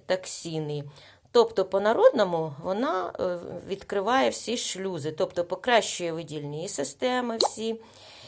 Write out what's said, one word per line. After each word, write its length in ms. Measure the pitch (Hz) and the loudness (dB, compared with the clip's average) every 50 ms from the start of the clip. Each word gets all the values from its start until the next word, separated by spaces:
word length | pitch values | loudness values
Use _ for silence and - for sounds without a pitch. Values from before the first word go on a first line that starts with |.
| - | -2
токсини. 800 | - 185 185 185 - - - - 170 160 156 156 147 147 147 143 143 - - - - - _ _ _ | -2 -2 -2 0 -4 -4 -2 -4 -4 -4 -4 -4 -4 -4 -6 -8 -10 -14 -20 -20 -20 -20 _ _ _
Тобто, 340 | - 240 226 226 - - - | 4 4 4 4 4 -2 -2
по-народному, 880 | - - 196 202 214 240 - 427 523 - 247 202 180 175 160 160 156 143 151 170 | 0 0 2 2 4 4 8 8 8 8 6 2 2 2 -2 -2 -4 -6 -8 -4
вона, 500 | 180 190 214 262 302 359 370 359 - - - | -4 -2 -2 0 0 -2 -2 -4 -4 -4 -2
е, 200 | 190 180 180 170 - - - 175 175 | -2 -2 -2 -4 -8 -10 -12 -10 -8
відкриває 600 | 175 190 190 - - 202 202 190 220 254 269 254 226 | -8 -8 -8 -6 -4 -4 -2 0 2 2 4 4 2
всі 280 | 220 - - 214 233 | 2 0 -2 -2 -4
шлюзи, 540 | 233 - - - 180 190 190 180 156 131 156 | -4 -4 -4 -4 -4 -4 -4 -4 -4 -4 -4
тобто 340 | 156 - 190 185 - 175 170 | 0 0 -2 0 0 -4 -2
покращує 680 | 175 185 185 - 254 240 214 196 - - - 175 165 | -2 -4 -4 0 4 4 4 4 2 -4 -4 -4 -4
видільні 580 | 160 165 170 151 151 151 143 143 147 156 175 202 | -4 -4 -6 -8 -8 -8 -8 -6 -6 -6 -4 -4
системи 680 | - - 285 262 - - 254 247 254 254 247 233 226 | -2 -2 -2 -2 -2 -2 -2 0 0 0 -2 -2 0
всі 440 | 226 - - - 220 220 226 226 226 - - - - - - - - - | 0 0 0 0 -2 -4 -4 -4 -6 -8 -20 -20 -20 -20 -20 -20 -20 -20